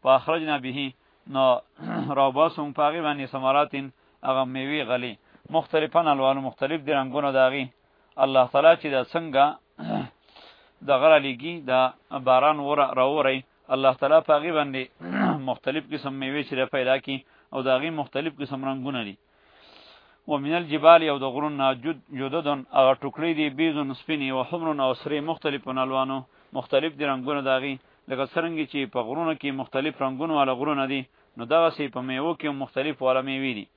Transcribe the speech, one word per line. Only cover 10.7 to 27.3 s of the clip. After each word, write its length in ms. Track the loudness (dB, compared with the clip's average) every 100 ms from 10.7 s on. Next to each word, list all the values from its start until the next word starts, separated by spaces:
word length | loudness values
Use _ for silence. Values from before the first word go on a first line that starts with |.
| _ 0
دغه 180 | 4 8
رالیږي، 440 | 6 4 -6 -8 -10
دا 200 | -2 2 2 -2 _ -6
باران 380 | 2 4 4 2
ور-، 320 | 0 0 0 2
راوری، 400 | 2 2 0 0 -6 _ _
الله 240 | 2 2
تعالی 260 | 2 4 4
په 100 | 6
هغې 180 | 0 2
باندې 320 | -2 -2 -4 -8 _
<clears throat> 200 | -8 -2 0 -2
مختلف 440 | -4 -6 -4 -6 -6
قسم 240 | -8 -8
میوې 300 | -8 -6 -4
چې 100 | -4
را 120 | -4 -2
پیدا 320 | -2 0 0
کړي 220 | -2 -8 -10 _ _
او 100 | -6
د 60 | 0
هغې 220 | 0 0
مختلف 480 | -6 -6 -6 -6 -8
قسم 280 | -10 -6 -6
رنګونه 380 | -6 -6 -6
دي. 140 | -8 -12 _ _ _ _ -20 -20 -20 -20 _ _ -6
ومن 260 | -4 -2
الجبال 560 | -2 -2 4 8 8 8
او 80 | -2
د 60 |
غرونو 320 | -2 -4 -4 0
نه 180 | 0
جد-، 320 | 0 -4 -8 _
جددن 560 | -8 -4 -4 -2 -4 -2
هغه 220 | 2 4
ټوکرې 400 | 4 -2 -4 -4
دي، 160 | 0 -2
بیض 260 | 0 -2 0 -4 -8
سپینې، 340 | -6 -4 -2
وحمر 520 | -4 -4 -4 -4 0
او 100 | 0
سرې 280 | -2 -4 -4
مختلف 460 | -4 -4 -4 -6 -6
الوانو، 560 | -4 -2 -2 -2 -4 -10 _ _
مختلف 400 | -10 0 0 0
دي 120 | -4 -4
رنګونه 360 | -2 -2